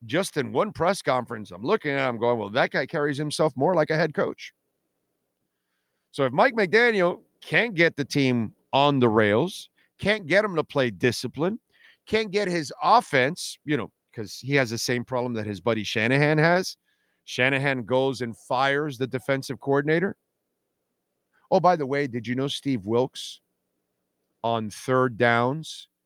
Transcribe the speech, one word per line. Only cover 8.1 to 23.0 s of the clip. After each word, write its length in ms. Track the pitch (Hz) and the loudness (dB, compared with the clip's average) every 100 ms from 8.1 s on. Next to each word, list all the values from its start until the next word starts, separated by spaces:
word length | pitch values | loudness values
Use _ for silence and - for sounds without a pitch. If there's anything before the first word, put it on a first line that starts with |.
| 147 131 120 110 - _ | 0 2 2 -2 -10 _
on 260 | 131 143 139 | 4 4 6
the 100 | 120 | 4
rails, 640 | 110 104 107 175 - - _ _ _ | 6 4 4 0 -6 -18 _ _ _
can't 280 | 190 214 156 | -2 -2 2
get 180 | 190 | 2
him 120 | 208 165 | 2 -2
to 80 | |
play 260 | - 143 127 | -2 -2 -2
discipline, 680 | 92 123 - 120 - 170 226 _ _ _ _ - | 2 0 0 -6 -4 -4 -4 _ _ _ _ -4
can't 240 | 220 214 | -2 0
get 180 | 196 190 | -2 -2
his 240 | 170 135 - | -2 -6 -4
offense, 760 | 165 226 - 139 131 180 - - | 2 4 4 2 2 -2 -12 -12
you 120 | 147 143 | -4 -4
know, 140 | 98 _ _ | -4 _ _
'cause 260 | - 101 - | -14 -14 -12
he 140 | 131 139 | -2 0
has 140 | 120 | 0
the 80 | 113 | -4
same 260 | - 123 | -2 -4
problem 280 | 113 127 123 | -2 -4 -2
that 120 | 113 107 | -4 -6
his 140 | 98 | -2
buddy 240 | 120 110 | 0 0
Shanahan 540 | 98 113 113 135 151 156 | -2 0 2 4 4 4
has. 380 | 165 180 185 - _ _ _ _ | 4 2 0 -10 _ _ _ _
Shanahan 600 | - - 127 135 143 131 | -10 0 0 2 0 -2
goes 360 | 110 131 135 120 | 0 0 0 -2
and 160 | 120 107 | -8 -10
fires 600 | - 127 139 143 151 120 | -6 -2 0 0 -4 -6
the 80 | 131 | -6
defensive 520 | 127 - 135 - 120 | -6 -2 -4 -4 -8
coordinator. 560 | 139 139 147 165 190 - _ _ _ _ _ _ _ _ _ _ _ _ _ | 0 0 2 0 -2 -6 _ _ _ _ _ _ _ _ _ _ _ _ _
Oh, 100 | 185 | 2
by 160 | 175 175 | 4 2
the 100 | 131 | 0
way, 200 | 143 143 | -2 -2
did 200 | 120 113 | -6 -4
you 80 | |
know 140 | 123 139 | -4 -4
Steve 360 | - 143 123 | -4 -4 -4
Wilks 560 | 95 117 | 0 0